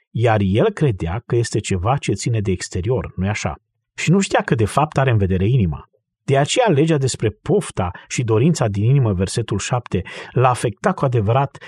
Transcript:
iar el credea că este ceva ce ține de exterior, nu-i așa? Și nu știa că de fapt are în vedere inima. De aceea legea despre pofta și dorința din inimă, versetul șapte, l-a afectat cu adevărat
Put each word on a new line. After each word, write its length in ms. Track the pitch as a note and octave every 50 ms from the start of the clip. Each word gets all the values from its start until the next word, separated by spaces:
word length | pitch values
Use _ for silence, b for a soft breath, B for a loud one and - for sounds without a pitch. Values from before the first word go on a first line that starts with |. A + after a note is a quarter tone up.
| _ _
iar 300 | - A2+ A2+ A#2 A2 G#2 G2+
el 280 | F#2 G2 A#2 F#3 A3+
credea 500 | G3+ - D#3 C3+ G2+ - F2 E2 F2 A#2 -
că 100 | - B2
este 240 | A#2 A#2 - - A2+
ceva 380 | - - F#2+ F2 F2+ A2+ C#3
ce 160 | C#3+ - - G#2+
ține 260 | - - - A#2 A2
de 100 | G2 G2+
exterior, 640 | F#2 - - - - F#2+ E2+ A#2 B2+ G#2+ - - -
nu-i 140 | F2+ F#2 G2+
așa? 260 | G#2 - - E2+ C#2+ - _ _ _ _ _ _ -
Și 160 | - - -
nu 80 | E3+ G3
știa 220 | G3 - - A#3+
că 140 | G#3 - D#3
de 100 | A2+ G#2+
fapt 320 | F#2+ - - D3+ D#3 -
are 120 | C#3 C3 A2
în 60 | A#2
vedere 300 | G#2 G2 F2+ F#2+ F2 G2
inima. 420 | G#2+ C3 B2+ G2 D#2+ C#2+ - - _ _ _ _ _ _ _ -
De 140 | - C#3
aceea 300 | C#3 C#3+ - - - A#3+
legea 300 | A3 D#3 C3+ D#3+ D#3+ D#3+
despre 320 | C#3+ C3+ B2 - - - G#2
pofta 640 | - _ - - F3 G#3 - - - - F#2+ F2 B B B
și 160 | B - - B2
dorința 440 | A2 A2 G#2+ B2+ F3+ D#3 - B2
din 160 | G#2+ G2 G2+ G#2+
inimă, 300 | A#2+ C#3 C#3+ B2 A2 F#2+
versetul 460 | F2 F#2+ F#2 - A#2+ A2 - A2+ F#2+
șapte, 420 | - - C3 A#2+ - - - F#2 - B B B B B
l-a 180 | B A#2 B2+ C3
afectat 460 | A#2+ - - A#2+ G2+ - - G#3 F3+
cu 100 | - D3
adevărat 520 | C3+ A#2+ A#2 G2 G#2 A#2 C3+ C#3 - - - B